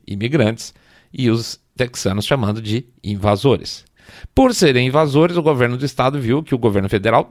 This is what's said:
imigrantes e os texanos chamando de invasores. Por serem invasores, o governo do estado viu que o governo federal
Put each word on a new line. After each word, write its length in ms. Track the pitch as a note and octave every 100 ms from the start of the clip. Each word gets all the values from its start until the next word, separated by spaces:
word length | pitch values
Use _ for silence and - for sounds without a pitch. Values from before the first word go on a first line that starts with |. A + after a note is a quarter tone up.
| -
imigrantes 680 | G2+ A#2 D3+ A2 A#2 - _ _ _ _
e 180 | - A#2+
os 280 | A2+ A2+ - _
texanos 520 | - B2 - - G2+ -
chamando 340 | C#3 G#2 G#2+
de 260 | G#2+ A2+ - _
invasores. 800 | - G2+ G#2 G2+ C#3 G2+ - - _ _ _ - -
Por 200 | - C4
serem 320 | A3+ D#3+ B2 B2+
invasores, 500 | C#3+ D3+ C#3 F3 F3
o 60 |
governo 340 | D#3 C3 A#2+ B2
do 80 |
estado 360 | C#3+ - B2+ C#3+
viu 220 | A2+ C#3
que 120 | D#3
o 40 | C3
governo 300 | A#2 G2+ G2
federal 380 | G#2+ G#2+ A#2+ -